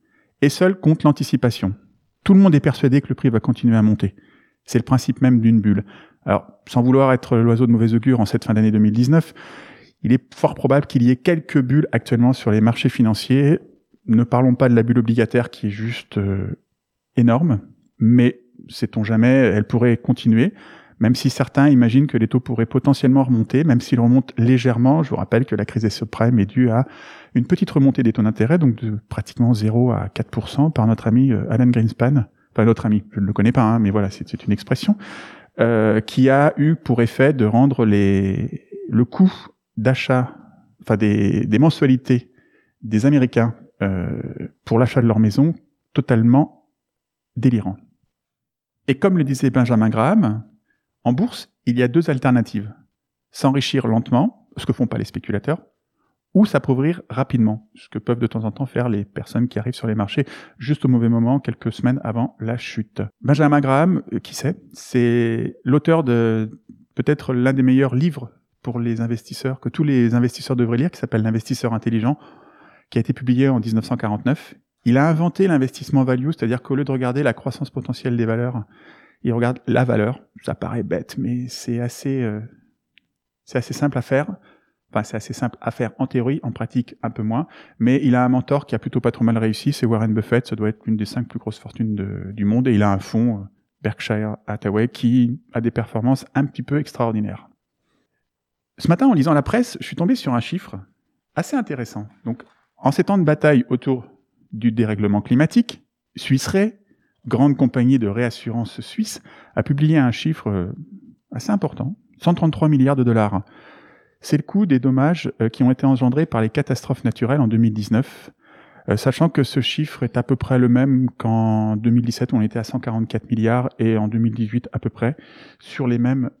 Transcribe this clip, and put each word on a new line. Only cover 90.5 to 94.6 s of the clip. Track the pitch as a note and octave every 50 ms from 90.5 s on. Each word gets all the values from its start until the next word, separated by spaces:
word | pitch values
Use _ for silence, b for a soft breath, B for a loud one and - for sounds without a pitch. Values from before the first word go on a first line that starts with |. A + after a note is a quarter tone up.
| A2+
doit | G#2+ G#2+ G#2+
être | G#2+ _ -
l'une | A#2 A2
des | G#2+ G#2+
cinq | - - B2+ A#2
plus | - - -
grosses | - A2 G#2+ -
fortunes | - A2 - - A2+ G#2+ G#2
de, | G2 F#2+ G2+ G2 F#2 F#2 F#2+ G#2
du | G#2+ G2+
monde. | G2+ A2 B2 B2+
Et | C3 A2+
il | G#2 G#2
a | G2+
un | G2 F#2+
fonds, | - - - A2 A#2 A#2+ A2
euh, | G2+ G2 G2 _ _ _ _ _ _ -
Berkshire | G#2+ A2 - - - A2 G#2+ G#2+ G#2+ A2 - _
Hathaway, | - G#2 -